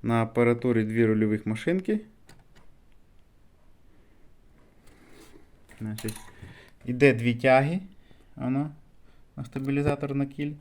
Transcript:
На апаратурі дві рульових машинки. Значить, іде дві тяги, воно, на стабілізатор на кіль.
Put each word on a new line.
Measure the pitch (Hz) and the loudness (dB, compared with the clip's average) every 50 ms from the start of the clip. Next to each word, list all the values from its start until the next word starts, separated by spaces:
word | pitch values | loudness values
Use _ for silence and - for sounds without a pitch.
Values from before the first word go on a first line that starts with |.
| - | -2
На | 113 117 117 113 | 0 0 0 0
апаратурі | 113 - 117 120 120 120 117 - 127 120 113 110 | 0 0 2 2 2 2 2 0 0 2 2 0
дві | 110 110 113 117 | 0 2 2 2
рульових | 110 110 107 110 107 107 104 - | 4 4 2 2 2 0 0 -2
машинки. | 107 107 110 - - 170 185 180 - 214 214 214 - _ _ - - - - - _ - - - - - - - - - - - _ _ - - _ _ - _ - _ _ _ - - _ - - - - - _ - - - - - - _ - _ _ - - _ - _ - - _ - - - - - - - - - _ - - - _ - - | -4 -6 -4 -2 -2 -2 -2 0 -2 -2 -2 -4 -10 _ _ -20 -20 -20 -20 -20 _ -20 -20 -20 -20 -20 -20 -20 -20 -20 -20 -20 _ _ -20 -20 _ _ -20 _ -20 _ _ _ -20 -20 _ -20 -20 -20 -20 -20 _ -20 -20 -20 -20 -20 -20 _ -20 _ _ -20 -20 _ -20 _ -20 -20 _ -20 -20 -20 -20 -20 -20 -20 -20 -20 _ -20 -20 -20 _ -16 -12
Значить, | 110 110 107 107 - 113 104 - - - - - - - - - - - - - - | -10 -10 -10 -8 -8 -10 -10 -10 -16 -20 -20 -20 -20 -20 -20 -20 -20 -20 -20 -18 -10
іде | - 123 123 143 139 123 | -8 0 4 6 6 6
дві | 113 117 120 120 | 4 2 0 0
тяги, | 117 - 131 127 131 135 147 170 190 190 - - - - - - - - - - | 2 4 6 6 6 6 4 0 -4 -6 -8 -20 -20 -20 -20 -20 -20 -20 -20 -12
воно, | - - 123 131 135 147 156 147 - - - _ - - - - - - _ _ | -8 -4 -2 -2 -2 -2 -4 -6 -14 -20 -20 _ -20 -20 -20 -20 -20 -20 _ _
на | - 131 | -14 -14
стабілізатор | - - 135 135 139 139 143 143 147 143 143 147 139 139 | -10 -8 -8 -4 -2 -2 0 0 0 0 0 -2 -4 -2
на | 139 143 | -2 -4
кіль. | 139 - - 147 147 147 147 | -4 -4 -8 -8 -8 -8 -10